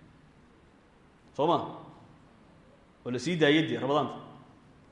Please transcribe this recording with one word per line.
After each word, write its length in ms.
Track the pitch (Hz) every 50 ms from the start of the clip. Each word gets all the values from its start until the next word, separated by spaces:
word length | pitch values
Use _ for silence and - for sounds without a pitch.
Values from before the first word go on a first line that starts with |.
| - - - - - - - - - - - - - - - - _ _ _ - - - - _ _ - -
Soo 140 | - 147
ma? 100 | 170 160 120 95 - - - - - - - - - - - - - - - - - - - - - - - - _ _ _ -
Oo 60 | 123
la 60 | 123 123
sii 180 | - 165 180
daayay, 260 | 156 151 143 151 160 151
dee, 100 | 127 120 113
Ramadaanta. 360 | 123 135 147 147 131 - - - - - - - - - - - - - - - - -